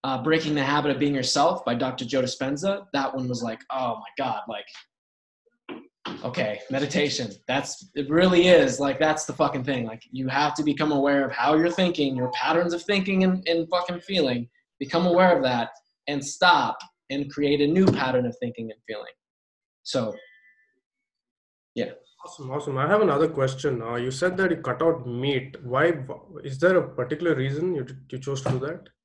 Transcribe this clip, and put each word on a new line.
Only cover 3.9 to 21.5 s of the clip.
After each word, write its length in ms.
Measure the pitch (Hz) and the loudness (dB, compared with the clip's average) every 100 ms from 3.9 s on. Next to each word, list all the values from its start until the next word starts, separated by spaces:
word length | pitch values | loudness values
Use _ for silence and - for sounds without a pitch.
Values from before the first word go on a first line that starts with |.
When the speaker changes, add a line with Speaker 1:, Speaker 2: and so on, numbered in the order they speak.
| 110 | -4
Speaker 1:
my 120 | - - | -10 -6
God, 240 | 131 107 104 | -4 -4 -6
like, 180 | 107 - - - _ _ _ _ _ _ _ - - - _ - - | -10 -12 -20 -20 _ _ _ _ _ _ _ -16 -16 -16 _ -14 -10
okay, 360 | 113 127 110 104 - | -8 -4 -4 -4 -6
meditation. 600 | 135 143 - 147 - 113 - - | -4 -2 0 0 -2 -6 -8 -4
That's, 440 | 131 139 - - | -4 -4 -12 -10
it 160 | 143 135 | -8 0
really 380 | 156 185 175 180 | 4 6 6 8
is, 300 | 170 135 - | 8 6 2
like, 180 | 139 131 | -2 2
that's 280 | 156 151 - | 0 0 -4
the 60 | |
fucking 320 | - 147 139 | 0 0 0
thing. 220 | 127 131 113 | -4 -4 -4
Like, 160 | 113 - | -10 -12
you 180 | 127 131 | -8 -4
have 260 | 135 147 | 0 0
to 80 | - | 0
become 280 | 151 139 151 | -2 0 0
aware 320 | 143 139 139 | 2 2 2
of 80 | 131 | 0
how 220 | - 143 | 0 2
you're 160 | 156 170 | 4 2
thinking, 460 | 170 180 165 139 131 | 2 0 2 -2 0
your 140 | 127 | -4
patterns 400 | 123 139 165 175 | -2 0 0 0
of 100 | 170 | -2
thinking 420 | - 202 190 190 | -2 -2 2 2
and, 220 | 185 185 165 | 2 2 0
and 200 | 170 165 | -2 0
fucking 320 | 180 180 175 | -2 -2 -8
feeling. 480 | - 190 139 120 120 _ _ _ | -4 0 0 0 -6 _ _ _
Become 260 | 139 165 180 | -4 0 2
aware 300 | 175 185 165 | 4 6 6
of 60 | |
that 260 | 131 123 113 - _ _ - | 2 0 -4 -8 _ _ -6
and 160 | 143 | -6
stop 540 | 139 - 180 156 123 - - _ _ | -6 2 4 6 2 -4 -12 _ _
and 220 | 135 143 | -8 -6
create 280 | 143 143 143 | -2 0 2
a 60 | 147 | 4
new 200 | 175 190 | 4 4
pattern 400 | - 131 127 123 | 4 2 0 -2
of 100 | - | -4
thinking 320 | 123 - 113 | -8 -8 -12
and 80 | 110 - | -14 -12
feeling." 240 | 107 - _ _ _ _ _ _ _ | -10 -10 _ _ _ _ _ _ _
So, 300 | - 131 113 104 - _ _ _ _ _ _ _ _ _ _ _ _ | -4 -2 -2 -6 -18 _ _ _ _ _ _ _ _ _ _ _ _